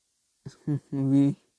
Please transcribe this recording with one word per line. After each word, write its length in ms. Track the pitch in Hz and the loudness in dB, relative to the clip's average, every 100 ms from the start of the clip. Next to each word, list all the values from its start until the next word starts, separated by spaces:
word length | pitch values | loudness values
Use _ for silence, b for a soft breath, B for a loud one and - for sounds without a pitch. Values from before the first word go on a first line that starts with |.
| _ _ _ _ | _ _ _ _
<laughs> 360 | - - - 143 - | -20 -12 -6 -6 -6
Wie, 460 | 139 135 139 139 - _ | -4 2 2 2 0 _